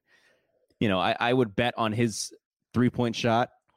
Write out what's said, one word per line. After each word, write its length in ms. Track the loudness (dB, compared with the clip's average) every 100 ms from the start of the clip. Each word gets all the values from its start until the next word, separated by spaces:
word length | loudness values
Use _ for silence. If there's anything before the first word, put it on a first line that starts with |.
| _ _ _ _ _ _ _ _
you 100 | 0
know, 120 | 2
I, 160 | 0 0
I 140 | 0
would 240 | 2 0 0
bet 180 | -2 -2
on 160 | -4
his 400 | 0 -2 -4 -12 -14 _ _ _
three-point 440 | 0 0 2 -4 -2
shot 320 | 0 0 0 _ _